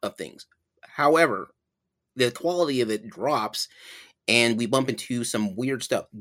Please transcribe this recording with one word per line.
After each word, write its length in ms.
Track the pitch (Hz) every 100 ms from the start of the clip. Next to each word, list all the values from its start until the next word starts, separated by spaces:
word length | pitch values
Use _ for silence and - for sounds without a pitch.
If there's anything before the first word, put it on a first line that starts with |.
of 140 | 101 -
things. 280 | 76 - - _ _ _
However, 640 | - - 147 160 156 95 - _ _ _ _ _ _
the 160 | - 120
quality 520 | 120 170 175 160 127
of 80 | 110
it 180 | 107 110
drops, 600 | 95 127 135 107 - - - - - - _ -
and 300 | 117 117 113
we 80 | 113
bump 240 | 131 135
into 340 | 120 - 120
some 320 | 117 110 104 95
weird 260 | 131 131
stuff. 260 | - 110 - 110